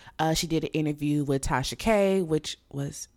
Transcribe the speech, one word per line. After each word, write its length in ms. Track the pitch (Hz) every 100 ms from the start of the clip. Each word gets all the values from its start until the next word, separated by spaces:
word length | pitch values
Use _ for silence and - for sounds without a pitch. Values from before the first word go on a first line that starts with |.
| - -
Uh, 160 | 160
she 120 | 160 165
did 180 | 160
an 60 | -
interview 540 | 160 156 147 147 147
with 180 | 139 135
Tasha 360 | - 131 127 -
K, 420 | 226 214 196 190
which 380 | 170 156 - - _
was 380 | 139 139 - -